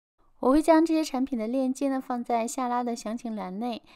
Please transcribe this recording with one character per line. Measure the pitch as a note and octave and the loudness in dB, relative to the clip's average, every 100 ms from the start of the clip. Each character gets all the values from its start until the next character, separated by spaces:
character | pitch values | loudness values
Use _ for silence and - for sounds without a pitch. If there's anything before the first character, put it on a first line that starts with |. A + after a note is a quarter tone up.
| _ _ _ - | _ _ _ -2
我 | B3 | 4
会 | D4 | 4
将 | D#4 D#4+ | 6 6
这 | E4 | 6
些 | D#4+ | 2
产 | D4+ B3+ | 0 -4
品 | C4+ A#3 | -4 -4
的 | A3 | -2
链 | C4+ C4 | -2 -2
接 | C4 C#4 | -2 -2
呢 | C4 | -2
放 | - B3 | -4 -6
在 | A#3+ A#3 A#3 | -2 -2 -2
下 | C4+ B3 | -4 -2
拉 | B3 | -2
的 | A#3+ A#3 | -2 -4
详 | G#3+ A#3 | -6 -8
情 | A#3 G#3+ | -6 -8
栏 | F#3 F#3+ | -8 -6
内， | B3 A3 _ | -6 -6 _